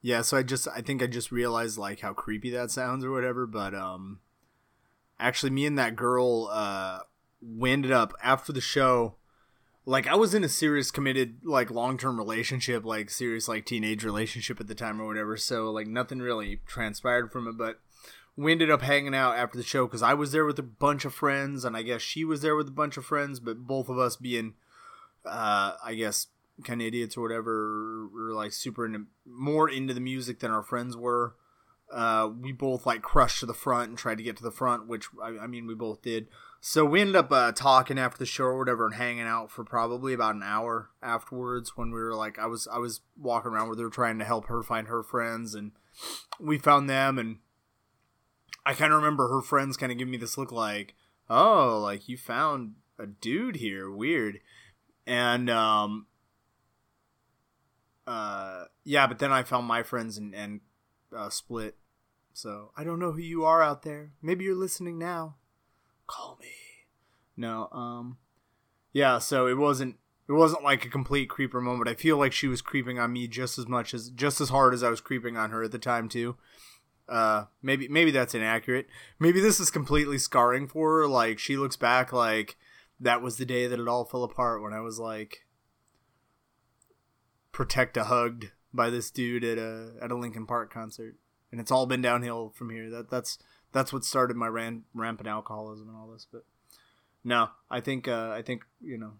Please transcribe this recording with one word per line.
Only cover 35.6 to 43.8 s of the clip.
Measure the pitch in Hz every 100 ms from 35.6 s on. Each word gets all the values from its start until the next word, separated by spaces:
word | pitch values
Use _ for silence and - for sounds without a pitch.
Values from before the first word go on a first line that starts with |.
| 117
we | 110
both | 113 107
did. | 123 113 107 - - -
So | - 156
we | 156 170
ended | 202 185
up, | 131
uh, | 135 120
talking | 113 135 131 127 135
after | 127 -
the | 127
show | - 131
or | 131
whatever | 127 117 113
and | 107
hanging | 123 120 117
out | 113 107
for | -
probably | 110 120 117 123 131
about | 127 110 107
an |
hour | 98 107 117 113 104 _
afterwards | 120 117 - 127 123 123 117 -
when | 110
we | 117
were, | 113 110
like, | 110 107
I | 110
was, | 117 110
I | 117
was | 120 107 _ -
walking | 135 117 117
around | 110 113
with |
her | 110